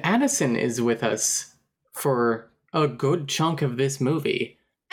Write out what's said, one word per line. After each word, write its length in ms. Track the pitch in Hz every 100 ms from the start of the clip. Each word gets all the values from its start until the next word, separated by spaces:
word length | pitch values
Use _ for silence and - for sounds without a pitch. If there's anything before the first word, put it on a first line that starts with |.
| 165
Addison 500 | 226 277 - 143 113
is 240 | 120 117
with 240 | 117 113
us 520 | 117 110 - - - _ _ _ _
for 600 | - 147 127 120 113 - _ _
a 160 | 165 151
good 400 | 120 135 - 143
chunk 360 | - 160 156
of 140 | 147 120
this 220 | 135 135
movie. 600 | 127 - - - - - _ _ _